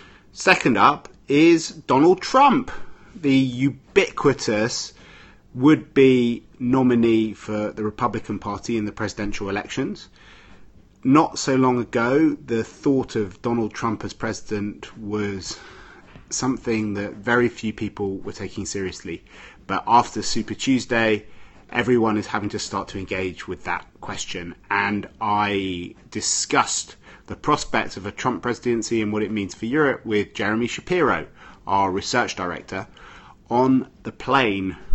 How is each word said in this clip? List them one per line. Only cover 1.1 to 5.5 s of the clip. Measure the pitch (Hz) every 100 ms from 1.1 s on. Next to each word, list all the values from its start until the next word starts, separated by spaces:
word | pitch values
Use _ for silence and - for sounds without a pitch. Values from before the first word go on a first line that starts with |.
| - -
is | 143 165 165 -
Donald | 156 - 131 165 185
Trump, | - 262 285 160 - - - - - -
the | 143
ubiquitous | 135 131 120 135 - - 196 180 - 143 - - 107 117 - - - - - - - _